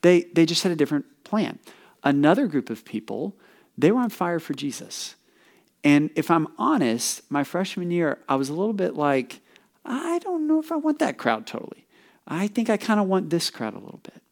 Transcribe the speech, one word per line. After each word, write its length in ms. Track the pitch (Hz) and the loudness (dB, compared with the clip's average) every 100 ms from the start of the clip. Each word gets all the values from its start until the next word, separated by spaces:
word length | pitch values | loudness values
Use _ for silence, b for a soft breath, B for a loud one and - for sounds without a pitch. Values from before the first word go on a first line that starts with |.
They, 220 | 175 180 175 | 6 6 4
they 120 | 165 165 | 2 2
just 160 | 170 | 2
had 100 | 190 | -2
a 40 | 160 | 0
different 300 | 139 147 - _ | 0 0 -4 _
plan. 340 | - 214 196 - B B B B | -4 -2 -2 -6 B B B B
Another 420 | 143 143 147 202 254 | 0 4 4 4 2
group 240 | 147 - | -2 -4
of 160 | 113 - | -10 -8
people, 500 | 107 - 104 170 - b b b - | -10 -8 -8 -8 -10 b b b 2
they 120 | 147 | 4
were 80 | 240 | 4
on 100 | 240 | 0
fire 300 | - 175 170 | -2 -2 -2
for 140 | - | -4
Jesus. 640 | 135 143 120 - - - - b b b b b _ | -8 -6 -8 -14 -12 -12 -16 b b b b b _
And 280 | 143 147 151 - | 4 6 4 -2
if 140 | - | 2
I'm 180 | 165 156 - | 2 2 -2
honest, 640 | - 294 127 117 - - _ | 0 2 2 0 -2 -6 _
my 120 | 143 | -4
freshman 460 | 139 175 190 - 175 | -2 -4 -4 -4 -2
year, 300 | 175 160 - - | 0 0 -2 -2
I 60 | 135 | -2
was 140 | 135 | 0
a 40 | |
little 200 | 156 208 | -2 -2
bit 200 | 208 180 147 | -2 -2 0
like, 440 | 147 135 120 - b b b b | 0 0 -2 -12 b b b b
"I 360 | - 254 339 339 | -8 -6 -4 -4
don't 260 | 339 349 302 | -4 -4 0
know 140 | 311 | 0
if 120 | 311 | 0
I 40 | 330 | -2
want 240 | 311 302 | -2 0
that 180 | 311 131 | -2 -2
crowd 300 | - 110 - | -2 -2 -4
totally. 400 | - - - _ b b b - | -12 -12 -18 _ b b b -8
I 200 | 156 202 | -4 -2
think 220 | 208 226 | -2 0
I 80 | 208 | 0
kinda 260 | - 214 | 2 2
want 280 | 196 190 165 | 2 0 0
this 180 | 170 - | -2 -2
crowd 240 | - 110 | -6 -8
a 60 | - | -8
little 220 | - - | -16 -18
bit." 180 | - - _ | -20 -20 _